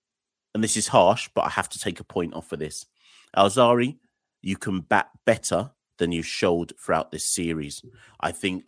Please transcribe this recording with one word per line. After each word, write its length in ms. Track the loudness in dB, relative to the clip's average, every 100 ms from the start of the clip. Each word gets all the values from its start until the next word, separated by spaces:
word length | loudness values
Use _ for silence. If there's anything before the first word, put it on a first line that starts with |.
| _ _ _ _ _
and 80 | -2
this 140 | -2 -2
is 120 | 4
harsh, 420 | 6 6 4 -2
but 120 | -4 -2
I 20 |
have 220 | -2 -6
to 80 | -6
take 200 | -8 -8
a 60 |
point 300 | -8 -6 -6
off 120 | -8 -10
for 120 | -10
this. 260 | -10 -12 -18 _ _ _ _
Alzarri, 640 | 4 4 6 6 6 2 -6 _ _ _ _
you 160 | -6 -4
can 240 | -2 -4
bat 260 | 2 0 0 _
better 460 | 0 0 0 -2 -4 _ _ -4
than 160 | -2
you 80 | -2
showed 540 | -4 -2 0 0 -2 -10
throughout 320 | -4 -4 -4
this 140 | -6
series. 580 | -4 -4 -4 -6 -8 -12 -18 -20 _ -8
I 100 | -6
think, 320 | -4 -6 -4